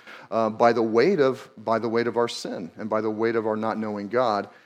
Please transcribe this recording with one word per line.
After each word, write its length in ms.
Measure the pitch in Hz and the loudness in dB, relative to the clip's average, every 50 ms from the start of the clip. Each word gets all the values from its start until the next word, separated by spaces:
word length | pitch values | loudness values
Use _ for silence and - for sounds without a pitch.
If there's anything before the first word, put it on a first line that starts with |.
| - - - - - - | -20 -20 -20 -20 -10 -4
uh, 180 | 101 113 113 107 | -2 0 0 0
by 240 | 110 113 120 117 | 2 4 4 4
the 100 | 117 120 | 4 4
weight 360 | 113 113 107 117 135 185 208 151 | 2 2 4 4 4 4 4 4
of, 320 | 135 131 127 - - - - 117 | 4 2 2 -2 -8 -18 -20 -10
by 220 | 107 110 113 110 | -4 -2 -2 0
the 80 | 113 117 | 0 0
weight 180 | 110 117 117 | 0 0 0
of 100 | 120 113 | 0 0
our 120 | 120 120 117 | 0 0 -2
sin 420 | - - - - 247 110 87 80 - | -2 -6 -8 -8 -8 -8 -10 -12 -10
and 120 | - - 104 | -10 -6 -2
by 120 | 107 110 | -2 -2
the 100 | 110 110 | 0 -2
weight 240 | 107 107 113 117 113 | -2 0 0 0 0
of 100 | 113 107 | 0 0
our 100 | 110 110 | -2 -2
not 200 | 107 113 110 98 | -2 -2 -4 -4
knowing 320 | 110 110 107 104 104 101 98 | -4 -4 -6 -6 -6 -6 -2
God. 400 | 113 123 127 113 104 101 101 - - - - | -2 0 2 2 0 -2 -2 -6 -12 -20 -20